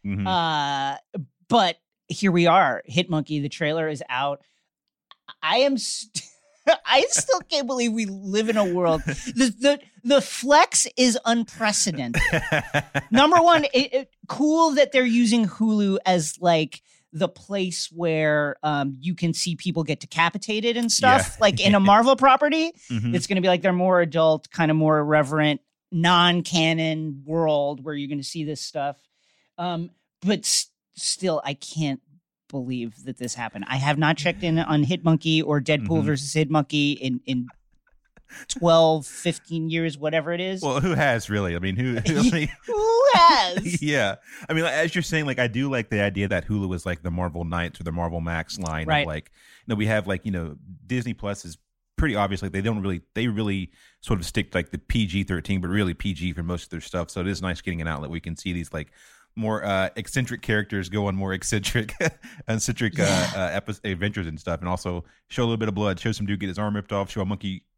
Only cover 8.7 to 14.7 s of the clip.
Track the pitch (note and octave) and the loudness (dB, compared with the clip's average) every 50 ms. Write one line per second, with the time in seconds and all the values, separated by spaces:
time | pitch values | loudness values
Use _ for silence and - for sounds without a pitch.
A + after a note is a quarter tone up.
8.7 | F3 F3+ F3+ E3 D#3+ D#3+ - E3 - - - B3+ - A#3 C4 A#3+ G3 A3 B3 C#4+ | 0 0 2 2 2 0 -2 -6 -6 -6 -8 -8 0 0 0 0 0 2 2 2
9.7 | C#4+ C#4+ - _ _ - - A#3+ C#4+ C4+ C4+ - - - - C4+ C#4+ D4+ F4+ - | 2 2 -4 _ _ -8 0 4 4 4 2 0 -10 -6 2 4 6 6 6 6
10.7 | - - - - - - B3+ B3+ G#3+ B3 - A#3 A#3 A#3 A3+ - - - A3+ G#3 | 2 -2 -2 0 2 2 4 4 4 2 0 0 0 0 0 -4 -6 -2 -2 0
11.7 | G#3 - - G3+ D#3+ C#3 B2+ A#2+ A#2 D3 C3+ A5+ - D#3 - - D#3+ D3 - - | 0 0 -2 -2 -2 -4 -6 -2 0 0 0 2 0 0 0 0 -2 -2 -2 0
12.7 | - D3 - - - C#3+ - - A3 B3 C#4+ D#4 F4+ E4+ E4 E4+ E4+ D#4+ D4 C#4 | -2 -2 -2 -2 -6 -6 -4 2 4 4 6 6 6 6 6 6 6 4 2 2
13.7 | - B3+ C#4+ - - C4+ C4 _ _ _ - - - - C#4 D4+ D#4 E4 E4 D#4+ | 0 0 0 0 -2 -4 -4 _ _ _ -12 -12 -2 0 2 2 4 4 4 4